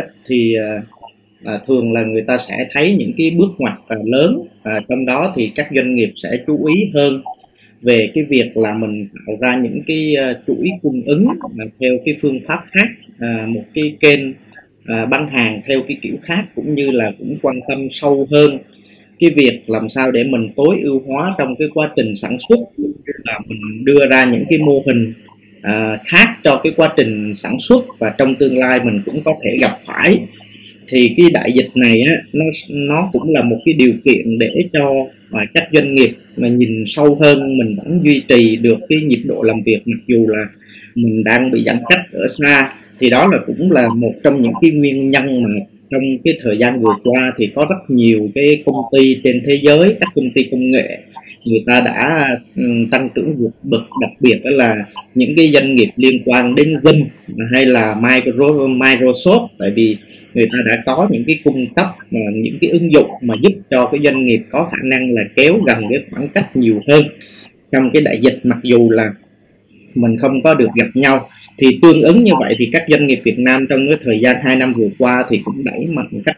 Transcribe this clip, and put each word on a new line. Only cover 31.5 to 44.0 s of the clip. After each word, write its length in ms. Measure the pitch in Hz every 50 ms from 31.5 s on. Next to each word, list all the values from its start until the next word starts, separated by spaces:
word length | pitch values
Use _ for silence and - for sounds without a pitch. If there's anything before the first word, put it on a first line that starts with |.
| 127
dịch 160 | 127 - - -
này 260 | 123 123 117 113 113 127
á, 60 | 156 165 - - - -
nó, 120 | 147 160 160 151 - - -
nó 400 | 143 143 143 143 147 165 190 190 -
cũng 200 | - 147 160 156
là 100 | 131 113
một 140 | 117 110 - -
cái 80 | 165 156
điều 200 | 147 127 123 101 - -
kiện 340 | 127 113 - - 113 113 117
để 100 | 117 - - 165 180 175 160
cho, 160 | 151 143 139 135 135 131 - _ _ _ -
à, 100 | - - - - -
các 100 | 165 165 - 156
doanh 220 | 147 139 139 139
nghiệp 220 | 131 123 - - - _ _ -
mà 100 | - 120
nhìn 360 | 117 120 123 123 110 113 110 107
sâu 300 | 101 - 156 147 147 143 147
hơn, 360 | 151 147 143 135 135 135 135
mình 180 | 127 117 107 104
vẫn 280 | 98 - 143 170 175 147
duy 200 | 147 143 131 -
trì 280 | - 131 120 113 110 110
được 220 | 110 117 117 110 - - -
cái 100 | 156 156 156
nhịp 140 | 143 120 113 -
độ 160 | - 90 -
làm 220 | 113 110 110 110 101
việc 140 | 117 107 104 -
mặc 140 | 120 107 - -
dù 180 | - 120 113 113
là 180 | 110 107 107 107 101 - _ _ _ - - - - -
mình 280 | 120 120 113 110 110 104
đang 280 | 110 117 123 131 131
bị 120 | 120 113 113
giãn 140 | 113 113 120 120 -
cách 100 | 180 190 - -
ở 160 | - - 101
xa. 460 | 127 - - 147 143 143 139 135 135 - - - - - -
Thì 100 | 127 120
đó 180 | 123 131 170 196
là 60 | 165 120 -
cũng 240 | - 117 131 170 185
là 160 | 160 131 120 117
một 240 | 113 120